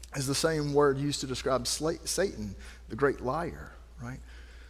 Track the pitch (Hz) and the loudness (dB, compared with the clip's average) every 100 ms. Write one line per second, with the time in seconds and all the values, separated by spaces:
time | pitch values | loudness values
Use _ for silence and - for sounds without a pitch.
0 | - 143 131 139 165 156 147 143 147 135 | -8 -4 0 2 2 2 4 6 6 6
1 | 143 135 135 123 127 127 123 - 156 170 | 0 -2 -2 -2 2 2 2 0 0 -2
2 | - - 190 - 104 95 - - - 113 | -2 0 0 0 -8 -8 -14 -16 -12 2
3 | - 107 120 151 170 73 - - - - | 2 4 -2 -2 -4 -6 -12 -16 -18 -14
4 | 120 131 - - - - - | -12 -12 -14 -18 -18 -18 -20